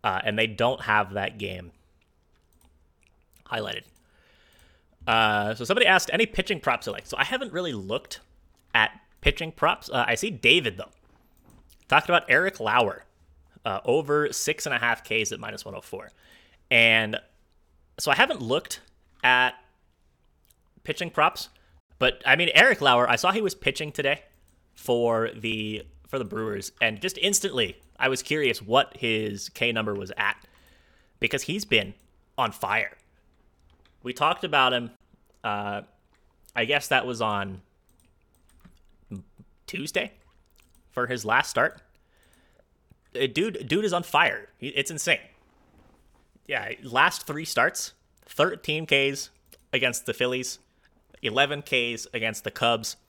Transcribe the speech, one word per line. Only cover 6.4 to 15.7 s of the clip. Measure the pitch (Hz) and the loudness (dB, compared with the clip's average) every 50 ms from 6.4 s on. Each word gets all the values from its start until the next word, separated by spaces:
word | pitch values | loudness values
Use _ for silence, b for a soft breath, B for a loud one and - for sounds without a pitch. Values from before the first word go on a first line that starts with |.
| - - 208 147 | -4 -4 -4 -2
props | - - 123 - - 117 | -2 -2 -2 -2 -4 -8
I | 101 | -10
like?" | 104 - | -10 -10
So | - - - | -12 -2 -2
I | 135 | 0
haven't | - 262 254 277 220 147 | 0 0 -6 -6 -6 -6
really | 170 180 170 131 | -6 -4 -4 -6
looked | 104 95 95 110 131 - - - - _ _ _ _ _ _ _ _ _ _ _ | -6 -6 -6 -6 -6 -6 -10 -16 -18 _ _ _ _ _ _ _ _ _ _ _
at | 117 110 107 - - _ _ _ _ | 4 4 4 2 -8 _ _ _ _
pitching | - 143 143 - 165 160 - | 0 0 0 0 -6 -10 -4
props. | - - 156 202 - - - | 0 0 0 0 0 -4 -4
Uh, | - 127 120 - | -2 0 0 0
I | 117 | 0
see | - - 220 | -2 -2 -6
David, | 185 113 - 120 135 - 135 117 92 92 | -8 0 4 4 4 4 4 -2 -6 -8
though. | 92 - _ _ _ _ _ _ _ _ _ _ _ _ - - - _ - _ _ _ | -16 -18 _ _ _ _ _ _ _ _ _ _ _ _ -20 -20 -20 _ -20 _ _ _
Talked | 131 147 - - | 4 4 4 4
about | 175 170 - - | 2 2 4 4
Eric | 123 143 180 196 190 - | 2 4 4 0 -4 -4
Lauer, | 113 107 107 123 117 101 92 - - _ _ _ _ _ _ _ _ _ _ - _ | -2 2 4 4 4 2 0 -6 -16 _ _ _ _ _ _ _ _ _ _ -10 _
uh, | 113 98 95 - | -4 -4 -2 0
over | - 120 156 156 139 147 151 151 143 - | 2 2 2 2 2 0 2 2 0 -2
six | - - - - - - | -4 -2 -4 -4 -4 -4
and | 151 135 | -4 -2
a | 120 | 0
half | 120 117 117 - - | 0 0 0 -2 -4
Ks | - 113 113 107 - 110 | -4 -2 -2 -2 -2 -6
at | 107 | -8
minus | 110 110 107 107 - | -10 -12 -12 -12 -14
one | 107 | -14